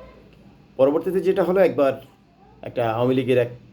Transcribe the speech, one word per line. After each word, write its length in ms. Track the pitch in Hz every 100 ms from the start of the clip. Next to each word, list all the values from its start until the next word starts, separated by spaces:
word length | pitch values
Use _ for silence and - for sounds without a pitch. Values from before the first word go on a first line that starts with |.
| - - - - - - - -
পরবর্তীতে 440 | 135 160 185 185
যেটা 240 | 175 190
হলো, 160 | 175 190
একবার 460 | 170 127 135 131 - _ _ _ - -
একটা 300 | 113 - 113
আওয়ামী 220 | 110 127
লীগের 240 | 131 123 123
এক 100 | 117 - -